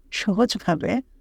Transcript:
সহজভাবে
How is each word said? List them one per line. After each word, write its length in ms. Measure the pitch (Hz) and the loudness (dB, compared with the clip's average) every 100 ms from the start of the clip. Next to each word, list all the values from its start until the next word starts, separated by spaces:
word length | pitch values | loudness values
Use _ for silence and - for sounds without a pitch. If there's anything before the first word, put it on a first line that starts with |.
| - | -12
সহজভাবে 800 | - - 190 247 - - 156 - 233 - - | -6 -2 2 2 2 0 0 0 -2 -4 -16